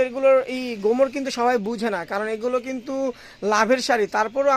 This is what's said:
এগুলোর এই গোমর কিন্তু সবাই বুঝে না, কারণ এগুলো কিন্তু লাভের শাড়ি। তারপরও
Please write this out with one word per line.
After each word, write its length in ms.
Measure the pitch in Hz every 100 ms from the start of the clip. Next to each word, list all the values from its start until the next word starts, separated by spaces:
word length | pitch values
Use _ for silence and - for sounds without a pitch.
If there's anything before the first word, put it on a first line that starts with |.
| 254
এগুলোর 300 | 254 269 262 - 254
এই 80 | 247 214 208
গোমর 220 | 247 269 285
কিন্তু 140 | 262 240
সবাই 200 | 240 247 202
বুঝে 220 | 226 226 185
না, 60 | 170
কারণ 160 | 214 214 220
এগুলো 220 | 247 254 247
কিন্তু 280 | 262 262 269 269 - - - 202
লাভের 300 | 214 220 254 262
শাড়ি। 180 | 233 202 214
তারপরও 360 | 214 269 277